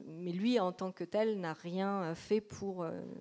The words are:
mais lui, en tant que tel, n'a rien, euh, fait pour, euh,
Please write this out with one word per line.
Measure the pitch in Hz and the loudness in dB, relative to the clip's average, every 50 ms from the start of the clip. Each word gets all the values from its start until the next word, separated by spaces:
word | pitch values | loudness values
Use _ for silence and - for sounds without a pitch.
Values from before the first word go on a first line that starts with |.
| - | -10
mais | - 160 165 180 175 | -10 -10 -6 -4 -2
lui, | 170 185 208 240 247 226 | -2 2 4 4 6 6
en | 185 180 | 4 4
tant | 175 - 190 185 185 | 2 0 -4 -4 -4
que | - 175 | -4 -4
tel, | - - 208 220 226 214 196 | 0 2 2 4 4 2 0
n'a | 175 160 156 | 0 -2 -4
rien, | - - 170 175 190 196 196 202 196 180 | -4 -6 -4 0 0 2 2 2 0 0
euh, | 160 165 | -2 -2
fait | - - - 208 220 | -2 0 2 2 2
pour, | 214 - - - 196 196 185 185 170 | 2 -2 -8 -6 -4 -4 -4 -2 -4
euh, | 165 175 180 180 - - - | -4 -4 -6 -8 -8 -10 -12